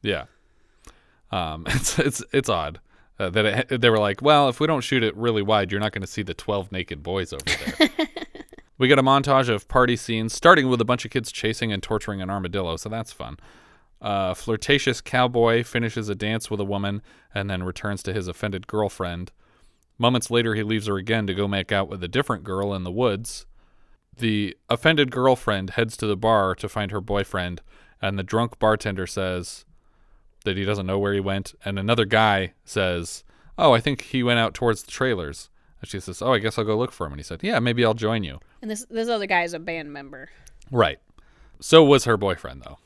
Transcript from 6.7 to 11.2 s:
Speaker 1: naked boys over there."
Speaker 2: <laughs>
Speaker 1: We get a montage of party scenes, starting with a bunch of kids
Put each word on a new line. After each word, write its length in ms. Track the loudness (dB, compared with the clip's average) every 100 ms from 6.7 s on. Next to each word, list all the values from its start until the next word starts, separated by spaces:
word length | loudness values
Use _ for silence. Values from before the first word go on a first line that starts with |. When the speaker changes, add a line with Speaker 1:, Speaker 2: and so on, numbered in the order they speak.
Speaker 1:
naked 300 | -8 -8 -8
boys 320 | -4 -4 -4
over 100 | -8 -6
there." 440 | -6 -6 0 0
Speaker 2:
<laughs> 140 | 0 -6 -6 -16 -18 -20 -20 -20 _
Speaker 1:
We 80 | 4
get 100 | 6
a 60 |
montage 460 | 6 4 4 2 2
of 180 | -2 0
party 280 | 2 2 2
scenes, 380 | -2 -4 -2
starting 340 | 4 6 6 6
with 140 | 2
a 40 | 2
bunch 200 | 0 -2
of 60 |
kids 200 | -6